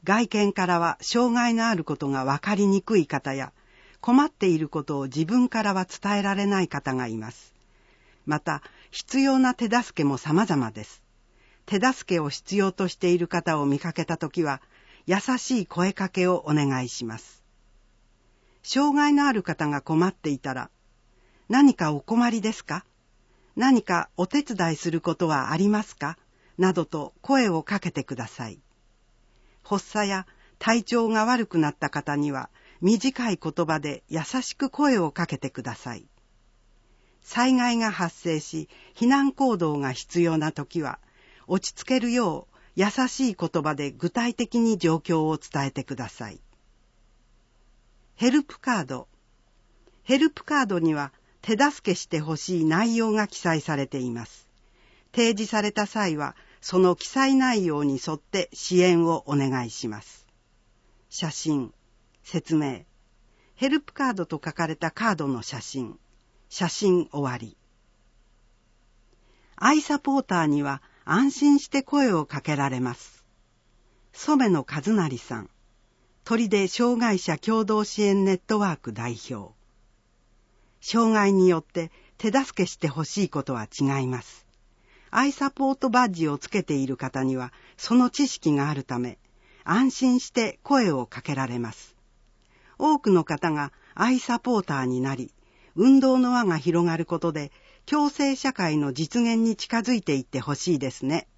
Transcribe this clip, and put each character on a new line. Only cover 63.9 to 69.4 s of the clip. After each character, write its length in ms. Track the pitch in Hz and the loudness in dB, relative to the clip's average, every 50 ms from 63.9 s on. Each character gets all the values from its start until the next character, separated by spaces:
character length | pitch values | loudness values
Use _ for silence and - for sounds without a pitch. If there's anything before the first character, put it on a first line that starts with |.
| _ | _
カ 180 | - 285 262 | -4 -4 -4
ー 40 | 240 | -2
ド 120 | 190 170 | -4 -6
と 140 | - - 151 - | -8 -8 -10 -8
書 80 | 165 151 | -10 -4
か 140 | - 175 | -4 -4
れ 80 | 156 160 | -4 -4
た 160 | - - 165 | -4 -6 -6
カ 220 | - - 214 226 202 | -4 -2 -2 -2 0
ー 20 | |
ド 140 | 156 156 139 | 0 -2 -4
の 140 | 135 120 110 | -4 -4 -6
写 180 | - - 120 | -10 -12 -12
真。 380 | 104 - - 135 127 107 113 - _ _ _ _ _ _ _ _ _ _ | -12 -10 -10 -8 -8 -8 -10 -16 _ _ _ _ _ _ _ _ _ _
写 200 | - - 175 170 | -6 -4 -4 -4
真 400 | - - 214 196 180 180 156 - - | -4 0 2 4 4 4 2 -2 -6
終 100 | 147 143 | -6 -4
わ 160 | 131 123 120 | -4 -6 -8
り。 180 | 113 110 - _ _ _ _ _ _ _ _ _ _ _ _ _ _ _ _ _ _ _ _ _ _ _ _ _ _ _ _ _ _ _ _ _ _ _ _ _ | -12 -14 -18 _ _ _ _ _ _ _ _ _ _ _ _ _ _ _ _ _ _ _ _ _ _ _ _ _ _ _ _ _ _ _ _ _ _ _ _ _